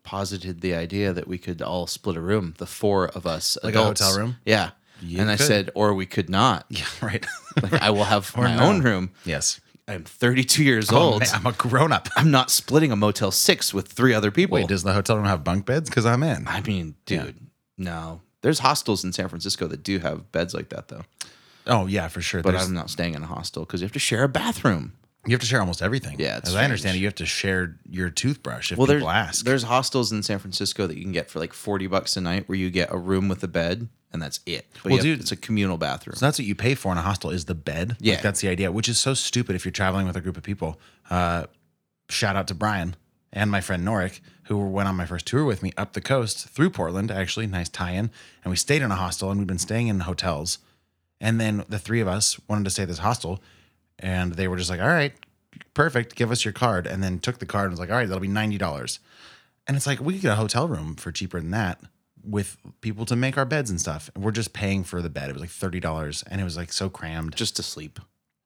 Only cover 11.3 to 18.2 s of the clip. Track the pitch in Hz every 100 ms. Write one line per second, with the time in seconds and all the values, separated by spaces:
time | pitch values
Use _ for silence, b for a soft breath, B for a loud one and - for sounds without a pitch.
11.3 | - 123 110 127 123 156 110 - - 156
12.3 | 135 117 - - 143 160 104 104 101 101
13.3 | - - 175 - 98 92 - 127 110 104
14.3 | 107 190 175 87 98 92 101 98 110 101
15.3 | 90 73 92 98 139 160 - 113 120 156
16.3 | 98 - 98 110 95 80 73 - 92 67
17.3 | 62 - _ _ - 92 82 82 82